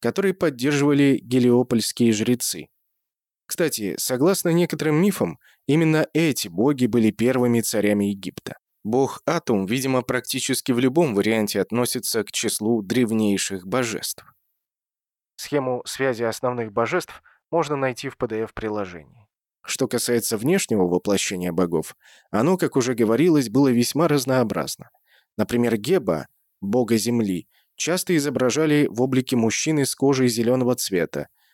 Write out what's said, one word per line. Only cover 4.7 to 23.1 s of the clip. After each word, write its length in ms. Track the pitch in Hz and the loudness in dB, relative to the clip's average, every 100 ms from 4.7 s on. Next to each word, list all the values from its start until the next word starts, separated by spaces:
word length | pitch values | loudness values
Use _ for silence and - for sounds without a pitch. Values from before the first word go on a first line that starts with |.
| 151 151 151 | 0 0 2
мифам, 420 | 202 - 180 156 _ _ - | 2 2 -4 -4 _ _ 0
именно 400 | 151 160 156 151 | 2 4 2 2
эти 360 | 151 165 123 101 | 0 0 0 -4
боги 380 | 85 131 139 123 | 0 0 2 2
были 260 | 117 110 | 4 2
первыми 480 | - 117 131 123 117 | 2 0 2 2 2
царями 460 | 107 107 101 104 101 | 0 0 2 2 0
Египта. 500 | 98 95 - - - _ _ | -2 -8 -12 -14 -16 _ _
Бог 400 | 104 123 135 - - | -4 0 0 -2 -4
Атум, 400 | 165 - 104 95 | -4 0 -2 0
видимо, 360 | 127 131 127 | -4 -2 -2
практически 680 | 123 123 - 131 - 131 - | -2 -6 -4 -6 -4 -4 -2
в 80 | 120 | 0
любом 340 | 131 143 160 | 2 2 0
варианте 460 | 101 101 113 104 101 | 2 2 2 0 -2
относится 640 | 92 117 120 123 - 117 | -2 0 -2 -2 -4 -4
к 80 | 101 | -4
числу 500 | - 110 - 107 117 | -4 -4 -2 0 -2
древнейших 840 | 95 120 117 110 107 98 - 98 | 0 0 2 2 2 0 -2 -8
божеств. 600 | 92 123 117 104 - - - _ _ _ _ _ _ _ _ _ _ - | -6 -4 -2 -6 -8 -12 -18 _ _ _ _ _ _ _ _ _ _ -18
Схему 460 | - 143 131 123 - | -4 -2 -2 -4 -6
связи 380 | - 135 113 | -4 -2 0
основных 480 | 117 107 127 123 110 | -2 -2 -4 -4 -6
божеств 500 | 104 117 180 - - _ _ - | -2 0 -2 -4 -16 _ _ -4
можно 240 | 165 147 143 | -2 -2 -2
найти 320 | 131 120 139 | -4 -4 -10
в 80 | - | -6
P 100 | 120 | -6
D 140 | 110 | -4
F-приложении. 880 | 110 - 110 104 95 90 73 _ _ _ _ _ | -6 -6 -6 -6 -6 -10 -20 _ _ _ _ _
Что 240 | - - 127 | -10 -4 -2
касается 500 | 120 - 120 - 110 | -2 0 0 0 -2
внешнего 520 | 123 190 - 107 90 | 0 0 0 0 2
воплощения 640 | 90 - 98 - 92 90 | 0 0 -2 -2 -4 -4
богов, 420 | 85 90 82 - - _ - _ | -2 0 0 -4 -12 _ -20 _
оно, 240 | 104 139 185 | 0 0 0
как 180 | 147 | 0
уже 200 | 139 120 | 0 0
говорилось, 560 | 117 110 | 0 2